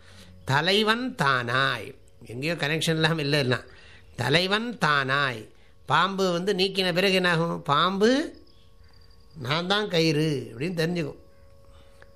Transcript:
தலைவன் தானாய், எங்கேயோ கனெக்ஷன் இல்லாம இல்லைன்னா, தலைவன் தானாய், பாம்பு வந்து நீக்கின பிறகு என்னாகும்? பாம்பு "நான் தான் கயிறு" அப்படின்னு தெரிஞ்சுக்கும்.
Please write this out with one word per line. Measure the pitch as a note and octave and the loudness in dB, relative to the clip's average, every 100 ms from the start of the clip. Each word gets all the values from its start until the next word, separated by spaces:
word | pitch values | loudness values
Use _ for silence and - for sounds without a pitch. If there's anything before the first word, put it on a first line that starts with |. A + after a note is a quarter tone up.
| - - - - - | -20 -20 -20 -12 -2
தலைவன் | C3+ E3+ G3+ G#3+ A3+ B3+ - | 0 2 2 2 0 -2 -2
தானாய், | C#3 B2+ A#2 B2+ C3+ A#2+ G#2 - - - - | 0 0 0 0 0 -2 -8 -16 -20 -20 -14
எங்கேயோ | A#2 D3 E3 | -8 -6 -2
கனெக்ஷன் | C#3+ D#3+ E3 D#3+ | -2 0 0 2
இல்லாம | D#3+ D#3+ | 2 0
இல்லைன்னா, | C#3+ D3 B2+ A#2+ - - - - - - | 0 0 2 -2 -4 -20 -20 -20 -16 -6
தலைவன் | B2 D#3 F#3 G#3 A#3+ - | 0 2 2 -2 -2 -2
தானாய், | D#3 C#3+ C3 C#3 C#3 A#2 G#2+ - - - - | 0 2 0 0 -2 -4 -12 -20 -20 -14 -2
பாம்பு | D3 F#3 G3 F#3+ | 0 2 0 0
வந்து | E3+ F#3 | 0 0
நீக்கின | G3 F#3+ F#3+ F#3 | 0 0 0 0
பிறகு | F3 F#3+ F#3 | 2 2 2
என்னாகும்? | F3+ E3 E3+ E3+ | 2 2 0 -4
பாம்பு | D#3 C#3+ F3 G3 G#3+ C4 E4+ - - - - - - - - - - - | 0 2 2 2 2 2 -2 -10 -20 -20 -20 -20 -20 -20 -20 -20 -20 -10
"நான் | A#2+ D#3 F3+ | -4 -2 0
தான் | G3+ G#3 | 0 0
கயிறு" | E3+ E3 D3 D#3 C#3 A2+ | 2 2 2 0 -2 -6
அப்படின்னு | A#2 D#3+ E3+ | -8 -6 -2
தெரிஞ்சுக்கும். | D#3+ F3 C#3+ - - - - - - - - - - | -2 -2 -6 -8 -20 -20 -20 -20 -20 -20 -20 -20 -20